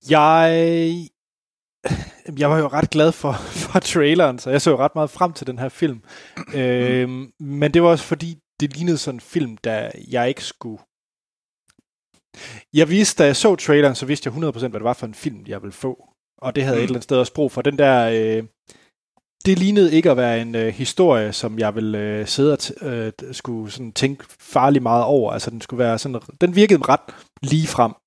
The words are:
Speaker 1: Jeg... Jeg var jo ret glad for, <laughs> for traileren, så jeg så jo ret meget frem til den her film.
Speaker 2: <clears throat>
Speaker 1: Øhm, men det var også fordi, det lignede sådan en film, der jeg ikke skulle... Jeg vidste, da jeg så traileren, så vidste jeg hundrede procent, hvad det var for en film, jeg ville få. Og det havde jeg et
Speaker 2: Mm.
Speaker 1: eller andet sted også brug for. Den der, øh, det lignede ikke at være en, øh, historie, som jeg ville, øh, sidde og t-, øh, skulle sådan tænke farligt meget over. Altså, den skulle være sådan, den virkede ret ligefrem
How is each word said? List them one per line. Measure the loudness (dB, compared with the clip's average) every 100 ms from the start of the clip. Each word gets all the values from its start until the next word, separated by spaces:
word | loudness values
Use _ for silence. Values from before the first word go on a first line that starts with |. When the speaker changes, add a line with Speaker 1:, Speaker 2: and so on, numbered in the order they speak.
| 2
Speaker 1:
Jeg... | 4 6 6 4 2 0 0 -2 -4 -10 _ _ _ _ _ _ _ -6 -6 -6 -16 -16 -2
Jeg | 0
var | 2
jo | 0
ret | 0 -2
glad | 2 2
for, | 2 -4 -6 -8
<laughs> | -10 -2
for | -2
traileren, | 0 0 2 4 2 0
så | -2
jeg | 0
så | 2
jo | 2
ret | 2
meget | 0 -6
frem | -2 -2
til | -2 -10
den | -8
her | -10
film. | -4 -4 -4 _ -20 -20
Speaker 2:
<clears throat> | -18 -10
Speaker 1:
Øhm, | -4 0 0 0 0 -2 -6 -14 _
men | -10 -2 2
det | 4
var | 6
også | 4
fordi, | 0 -8 -8 -14 _ _
det | -6 -4
lignede | -2 -2
sådan | -4 -10
en |
film, | -6 -4 -4 -6
der | -6 -6 -6 -12 -6
jeg | -2 -2
ikke | -2
skulle... | -10 -14 -16 -16 _ _ _ _ _ _ _ _ _ _ _ _ _ _ _ -20 -20 -20 _
Jeg | 0 2
vidste, | 2 0 4
da | 2
jeg | 4
så | 2 2
traileren, | 2 4 4
så | 0 -6
vidste | -6 -6
jeg |
hundrede | -6 -6
procent, | -6 -8
hvad | -4
det |
var | -4
for | -4 -8
en |
film, | -10 -12 -12 -14
jeg | -14
ville | -14
få. | -10 -10 -10 _ _ _ _
Og | -6
det | -4
havde | 0 0
jeg |
et | -2
Speaker 2:
Mm. |
Speaker 1:
eller | -4
andet |
sted | -2 0
også | 0
brug | -2 -4
for. | 0
Den | -4 2
der, | 4 4 2 0 0 -2
øh, | -6 _ _ -20 _ _ _ _ _ _ 0
det | 2
lignede | 4 4 4
ikke | 4 4
at | 2
være | 2 0
en, | -2
øh, | -2 -4
historie, | -4 -8 2 4 4 2
som | -4 -8 -2
jeg | -4
ville, | -2 -4 -4
øh, | -4 -6 -6
sidde | 0 2
og | 2
t-, | -4 -10 -8
øh, | -6 -8 -10 -16
skulle | -14 -10 -10 -10
sådan | -12 -12
tænke | -4 -4 -4 -16 -20
farligt | -4 2 4 4
meget | 2 0
over. | 2 2 0
Altså, | -4 -8
den | -12
skulle | -14 -2
være | -2 -2
sådan, | -4 -10 -12 -2
den | 0 4
virkede | 6 6 4
ret | 0 0 -20 _ _
ligefrem | -2 0 0 0 0 0